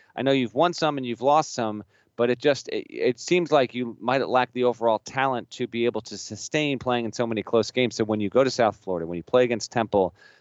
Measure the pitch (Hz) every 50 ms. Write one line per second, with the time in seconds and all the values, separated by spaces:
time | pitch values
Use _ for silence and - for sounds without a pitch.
0 | _ _ - - 127 135 139 135 123 110 - 135 165 175 165 - 160 151 147 139
1 | 127 120 117 107 123 139 147 156 156 - - 127 117 110 107 104 101 _ _ _
2 | _ _ _ - 120 120 120 117 - 147 135 - - - - 107 - - - 60
3 | 82 127 120 - - - 175 180 170 143 156 143 127 117 - 123 123 117 107 -
4 | 110 120 131 135 107 82 120 127 123 - - 127 123 123 117 117 113 117 110 104
5 | - - - 135 135 135 131 117 - - - - 123 - - 117 117 120 110 110
6 | 113 - 107 98 - - 110 - - - - 151 151 143 139 120 - 127 123 120
7 | 117 107 - - 120 117 113 107 - - - 113 107 - - 131 123 113 - -
8 | 110 104 110 107 104 95 - 123 139 127 - - 117 107 - - _ 95 92 85
9 | 82 82 87 87 82 - - 127 127 117 120 104 - - - 120 110 - - 101
10 | 92 87 - _ - - _ _